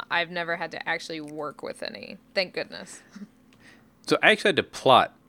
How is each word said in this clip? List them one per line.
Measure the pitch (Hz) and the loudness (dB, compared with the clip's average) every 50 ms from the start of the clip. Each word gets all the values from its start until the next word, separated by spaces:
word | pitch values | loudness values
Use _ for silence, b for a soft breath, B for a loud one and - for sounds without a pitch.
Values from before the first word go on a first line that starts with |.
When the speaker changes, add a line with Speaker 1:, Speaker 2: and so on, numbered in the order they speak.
| - - | -8 -4
Speaker 1:
I've | - 170 170 165 | -2 -2 -2 -2
never | 180 175 170 165 165 - | -4 -6 -4 -4 -4 -6
had | 170 160 | -6 -8
to | 165 - - 170 | -10 -8 -6 -6
actually | 165 165 - - 165 160 | -6 -6 -6 -8 -10 -10
work | 151 147 151 156 147 147 - - - | -10 -10 -10 -10 -10 -10 -10 -10 -10
with | - - - - | -12 -10 -8 -10
any. | - - - - - - 185 _ _ - | -10 -10 -12 -14 -16 -16 -18 _ _ -4
Thank | 196 185 180 - | -4 -4 -4 -6
goodness. | 160 - - - - 190 - - - - - - 196 | -8 -8 -8 -12 -14 -16 -16 -18 -20 -20 -20 -20 -20
<laughs> | 208 - _ _ _ _ _ b b b b b b _ _ _ - - | -20 -20 _ _ _ _ _ b b b b b b _ _ _ -2 -2
Speaker 2:
So | 156 - - | 0 4 6
I | 175 | 6
actually | 214 208 - 214 | 4 6 4 2
had | 170 | 2
to | 117 - | 2 0
plot | - - - - 135 127 110 90 - - _ _ | -2 -6 0 6 8 8 8 8 4 0 _ _